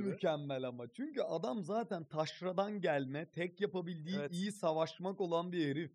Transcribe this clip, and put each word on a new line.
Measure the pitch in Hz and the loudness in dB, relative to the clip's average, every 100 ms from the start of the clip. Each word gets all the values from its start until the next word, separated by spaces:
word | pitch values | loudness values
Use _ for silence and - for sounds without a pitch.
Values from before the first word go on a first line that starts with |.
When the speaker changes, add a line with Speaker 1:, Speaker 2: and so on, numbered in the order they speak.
| 202 | 0
Speaker 1:
de. | |
Speaker 2:
mükemmel | - 180 151 143 135 127 | 0 2 2 0 0 0
ama. | 123 117 | -2 -8
Çünkü | - 294 277 | -6 -4 0
adam | 180 165 214 240 | 0 0 0 -2
zaten | 160 220 226 180 | 0 0 0 -4
taşradan | 156 156 156 - 180 180 202 208 | -2 0 0 0 -2 2 0 2
gelme, | 175 143 131 143 165 | 4 4 2 -4 -4
tek | 160 175 180 | -4 -4 -2
yapabildiği | 202 185 175 170 156 185 | -2 0 -2 -4 -4 -2
Speaker 1:
Evet. | 143 | -2
Speaker 2:
iyi | 175 202 | -2 -4
savaşmak | 202 165 156 160 - 185 196 | 0 2 4 2 -2 -4 0
olan | 180 170 180 | 2 2 2
bir | 175 147 | 0 2
herif. | 139 165 | 0 -4